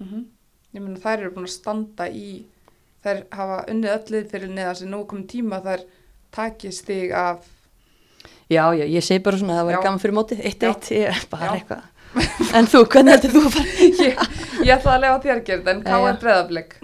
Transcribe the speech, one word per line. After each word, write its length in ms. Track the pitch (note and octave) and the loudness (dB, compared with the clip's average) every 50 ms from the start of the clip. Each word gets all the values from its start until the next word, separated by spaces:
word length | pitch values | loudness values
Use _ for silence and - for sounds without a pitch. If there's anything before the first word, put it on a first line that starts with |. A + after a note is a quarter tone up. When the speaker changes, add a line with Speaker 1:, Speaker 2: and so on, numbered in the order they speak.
Speaker 1:
Mhm. 260 | G3+ F#3 G#3 A3 B3 A#3 _ _ _ _ _ _ _ _ - | -18 -14 -14 -14 -14 -16 _ _ _ _ _ _ _ _ -18
Ég 80 | G3+ | -16
meina, 180 | G3+ G3 F#3+ F#3 | -14 -14 -14 -10
þær 180 | - A3 A3 A3 | -6 -6 -6 -6
eru 120 | G3+ F3+ | -6 -10
búin 180 | F3+ F#3+ F3+ F3+ | -10 -12 -12 -14
að 80 | - | -14
standa 540 | - - G#3+ G#3+ A3 A3 G#3+ - - G3+ - | -12 -10 -8 -8 -8 -8 -10 -10 -10 -10 -10
í 320 | - G#3+ G3+ G3+ F#3+ - - _ _ _ _ _ _ _ _ _ _ _ - | -10 -12 -14 -16 -16 -18 -20 _ _ _ _ _ _ _ _ _ _ _ -8
þær 160 | G3+ G3+ G3 G3 - - G3 | -6 -6 -6 -8 -12 -12 -10
hafa 200 | G3 F#3+ F#3+ F#3 - - | -8 -8 -8 -8 -8 -6
unnið 220 | A3 A3 A3 G3+ G#3 | -6 -4 -2 -2 -4
öll 200 | A3 G#3+ - G#3+ | -4 -6 -6 -8
lið 140 | A3 G#3 G#3 | -8 -6 -8
fyrir 220 | - F#3+ F#3+ F#3 | -10 -12 -12 -10
neðan 240 | F#3+ F#3+ F#3+ F3+ F3+ | -10 -8 -8 -8 -8
sig, 120 | F3+ F#3 F#3+ | -10 -12 -12
nú 100 | G3+ G#3 | -12 -12
er 60 | G#3 | -12
kominn 220 | G#3 G3+ G3+ F#3+ F#3+ | -12 -12 -14 -14 -12
tíma 300 | - B3 A#3+ A3 G3 F#3+ | -10 -8 -6 -6 -6 -8
að 80 | F#3 F#3+ | -6 -6
þær 140 | F#3+ F3+ F#3 - _ _ _ _ _ _ _ _ | -8 -8 -8 -16 _ _ _ _ _ _ _ _
taki 400 | - - A3 A3+ A3 A3 - G3 F3+ | -10 -10 -8 -8 -10 -12 -14 -14 -14
stig 380 | - - - G3 F#3+ F#3 F3+ - | -12 -10 -8 -6 -6 -6 -4 -4
af 380 | F3+ F3+ F3 F3 F3 - _ _ _ _ _ _ _ _ _ _ _ _ _ _ _ - - - _ _ | -2 -2 -2 -4 -6 -12 _ _ _ _ _ _ _ _ _ _ _ _ _ _ _ -20 -20 -20 _ _
Speaker 2:
Já, 160 | - D#3+ D#3+ D#3 E3 E3+ | 0 2 2 4 2 2
já, 100 | D#3+ D3 | 0 0
ég 160 | D3+ D#3+ F3 | -2 -2 -2
segi 160 | E3 - F#3 F#3+ | 0 0 -2 0
bara 160 | F#3+ G3+ G3 F#3+ | 0 0 -2 -2
svona 160 | G3+ F#3 E3+ | -2 -2 -2
að 40 | E3+ | -2
það 80 | E3+ | 0
væri 100 | E3+ F3 | 0 -2
Speaker 1:
Já. 60 | F#3 | 0
Speaker 2:
gaman 180 | F#3+ G3 G3 F#3+ | 0 -2 -2 -2
fyrir 120 | F#3+ G#3 G3+ | -2 -2 -2
mótið, 260 | G#3+ A3 A3 B3 G#3 - | -2 -2 -4 -6 -6 -6
eitt 160 | G3+ G3 - | -8 -4 -2
eitt, 260 | A#3 A3+ A3 G#3+ - - | -2 -2 -2 -4 -6 -4
Speaker 1:
Já. 60 | A3+ | -2
Speaker 2:
ég 120 | G#3+ G#3+ - | -2 -2 -2
er 140 | F#3 - - - | -4 -6 -8 -10
bara 160 | - D#3+ E3+ | -10 -8 -6
Speaker 1:
Já. 80 | F#3 G#3 | -6 -6
Speaker 2:
eitthvað. 360 | F#3 - - - - - - _ _ - - - B3+ D#4+ D#4+ - - - A3+ - | -6 -8 -10 -14 -14 -14 -18 _ _ -20 -8 -4 -2 -2 -2 -2 -4 -4 2 4
En 140 | A3+ A#3+ A3 | 4 4 8
þú, 100 | - C4 A#3 | 8 8 8
hvernig 260 | A3+ - C4+ C#4 C4+ | 8 8 8 10 10
heldur 200 | C#4+ C4 - C4 B3 | 8 8 6 4 4
þú 60 | D4+ | 4
að 120 | D4+ C#4 G#3+ | 4 4 2
fara? 160 | G#3+ - F#4 - - F4+ | 0 -2 -2 4 6 6
Speaker 1:
<laughs> 200 | F4 F4+ F4+ E4 | 6 6 4 2
Ég, 140 | B3+ B3+ - - - - - - - - B3 | 2 2 0 -4 -6 -6 -10 -12 -10 -6 0
ég 80 | D#4+ B3 B3+ | 4 4 4
ætla 160 | B3+ - C#4 B3+ | 4 4 2 2
að 60 | B3+ | 2
leyfa 140 | C4+ C4 B3+ C4+ C4+ | 4 2 2 0 0
þér 80 | C#4+ | -2
að 80 | B3+ A#3 A#3 | -2 -2 -2
gera 140 | - F#3 F3 | -4 -4 -2
þetta, 140 | F3 F3+ | -2 -2
en 80 | F#3+ G#3 | -4 -2
Speaker 2:
Já, 80 | G#3 - | -2 0
já. 60 | - | 2
Speaker 1:
K 160 | - - B3 | 2 2 2
R 80 | B3 - | 0 0
Breiðablik. 540 | - A#3 G3+ F#3 F3 F3 E3+ E3 D#3+ - - - | 0 2 2 2 2 0 -6 -8 -10 -12 -18 -16